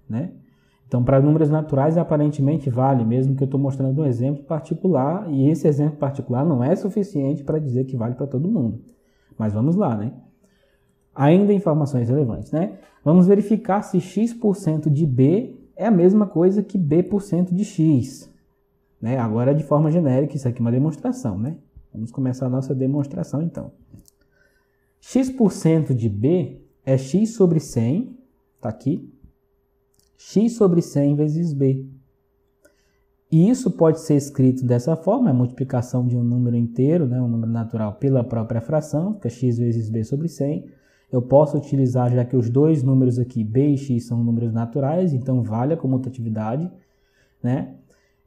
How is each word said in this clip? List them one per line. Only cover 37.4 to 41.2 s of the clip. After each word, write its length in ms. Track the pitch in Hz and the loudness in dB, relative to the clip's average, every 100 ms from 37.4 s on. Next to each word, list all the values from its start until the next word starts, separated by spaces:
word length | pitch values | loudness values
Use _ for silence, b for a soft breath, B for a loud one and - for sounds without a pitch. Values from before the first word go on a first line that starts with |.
| 113 | -2
natural, 440 | 117 113 113 107 104 | -4 -4 -4 -6 -2
pela 280 | 139 131 | 0 0
própria 380 | 113 117 110 117 | 0 -4 -4 -6
fração, 520 | - 156 151 147 185 | -2 -4 -2 -4 -4
que 140 | 214 117 | -4 -8
é 20 | |
x 280 | - 127 117 | -2 -2 0
vezes 320 | 120 117 107 | 0 -2 -4
b 160 | 113 107 | -4 -4
sobre 240 | 139 165 | -4 -6
cem. 360 | - 143 165 B B B B B | -4 -4 -4 B B B B B
Eu 100 | 127 | -4